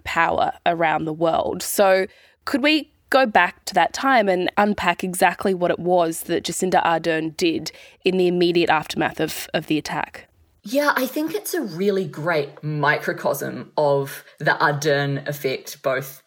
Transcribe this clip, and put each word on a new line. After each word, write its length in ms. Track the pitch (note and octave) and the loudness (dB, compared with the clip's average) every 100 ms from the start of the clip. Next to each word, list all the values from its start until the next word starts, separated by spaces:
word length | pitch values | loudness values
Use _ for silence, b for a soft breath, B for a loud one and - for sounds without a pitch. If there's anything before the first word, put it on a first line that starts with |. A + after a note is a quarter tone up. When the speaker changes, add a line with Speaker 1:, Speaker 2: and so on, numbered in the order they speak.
Speaker 1:
power 480 | - E3+ E3+ E3 - - | -4 0 0 2 -2 -2
around 400 | - E3+ D#3+ D#3 | -2 0 0 0
the 80 | D#3+ | -4
world. 500 | D#3 E3 D#3+ - F#3 | -2 0 0 -2 -4
So 420 | - - G3 F#3+ F#3+ b b b | -2 2 4 4 0 b b b
could 180 | - C4+ | -4 0
we 300 | D4 D#4 C#4 _ - | 2 2 -2 _ 0
go 160 | C4+ | 2
back 380 | B3+ G3 F3+ - | 4 4 2 -2
to 80 | - | -2
that 180 | F3+ E3 | 2 2
time 340 | - C4+ B3+ G3+ | 0 2 4 4
and 240 | F#3 F3+ - | 2 0 2
unpack 480 | G#3 G3+ F#3 F3 | 2 2 0 -2
exactly 480 | F#3+ F3 F#3 F3+ G3+ | -2 2 2 2 -2
what 180 | F#3 F3 | 0 0
it 80 | D#3+ | 0
was 440 | E3+ F3+ E3 D#3+ | 2 2 2 -2
that 200 | - E3+ | -4 -4
Jacinda 400 | - - F#3 F3+ | -2 -4 0 2
Ardern 540 | - E3 E3+ D#3+ D#3+ D3+ | 2 0 0 0 -2 0
did 340 | E3+ D#3+ D#3 - B B | 0 0 -6 -14 B B
in 140 | F#3 F#3 | 0 2
the 100 | F3+ | 2
immediate 420 | F3+ F3 E3+ E3+ | 4 2 4 4
aftermath 520 | D#3 - F3 D3+ - | 2 0 -4 -2 -2
of, 260 | D#3 - - | -4 -6 -6
of 140 | E3 D#3 | -4 -2
the 100 | D#3 | -2
attack? 500 | - D#3 - - - _ _ _ | -2 -6 -8 -10 -20 _ _ _
Speaker 2:
Yeah, 300 | G#3 C4+ D4 | -4 -2 0
I 120 | C4 B3+ | 0 -2
think 260 | D4+ D#4+ | -4 -4
it's 220 | G#4 - | -6 -6
a 60 | F4+ | -6
really 440 | A3+ D#3+ G3+ G3 | -4 -2 0 0
great 580 | E3+ D3 D#3+ D#3+ C#3 - | -2 -4 -2 0 -2 -6
microcosm 1080 | D3+ D3+ C#3+ D3+ - - - - C3+ B2+ A#2 - | -6 -2 0 0 -2 -4 -4 -4 -6 -10 -6 0
of 460 | D3 C#3 C#3 - - b | 2 2 -2 -10 -18 b
the 140 | D#3 | -2
Ardern 760 | C#3 D3+ D3 D3+ C#3 C#3+ C3+ - | 0 0 0 0 0 0 -4 -6
effect, 540 | C#3+ C3+ C3 - - | -6 -4 -6 -10 -6
both 400 | C3+ C3 C#3+ - | -4 -4 -6 -12